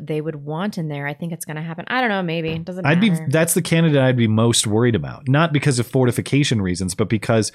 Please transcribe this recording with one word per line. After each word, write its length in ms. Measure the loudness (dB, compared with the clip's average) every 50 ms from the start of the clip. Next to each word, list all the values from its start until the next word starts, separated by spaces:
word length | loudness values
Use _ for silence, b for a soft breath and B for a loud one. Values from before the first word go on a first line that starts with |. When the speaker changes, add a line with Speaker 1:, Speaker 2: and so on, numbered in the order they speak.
Speaker 1:
they 200 | -6 -6 -6 -6
would 160 | -6 -6 -8
want 400 | -10 -8 -8 -6 -6 -6 -6 -6
in 120 | -6 -6 -6
there. 180 | -6 -6 -8
I 80 | -8 -8
think 180 | -8 -8 -8 -8
it's 120 | -10 -10
gonna 180 | -10 -10 -10 -10
happen." 220 | -10 -10 -10 -8 -4
I 120 | -2 0
don't 100 | 0 0
know, 120 | 0 0 -2
maybe. 280 | -2 -2 -2 -2 -4
It 140 | -4 -6 -8
doesn't 200 | -8 -8 -2 0
Speaker 2:
I'd 160 | 2 2 4
be, 100 | 4 2
Speaker 1:
matter. 160 | 2 0 0 0
Speaker 2:
that's 240 | 2 2 2 2 0
the 80 | 0 0
candidate 360 | 2 2 4 4 4 4 4 4
I'd 140 | 4 4
be 100 | 4 4 4
most 380 | 4 4 4 4 2 2 0
worried 280 | 0 2 2 4 4 2
about. 320 | 0 -2 -6 -10 -8 -2 0
Not 240 | 2 2 2 2 0
because 260 | 0 0 0 0 0
of 80 | -2
fortification 720 | -2 0 0 2 2 0 0 -2 0 0 0 2 2 0 0
reasons, 340 | 0 0 -2 -2 -4 -4 -2
but 140 | -2 -2 0
because, 420 | -2 -2 0 2 2 2 2 0 B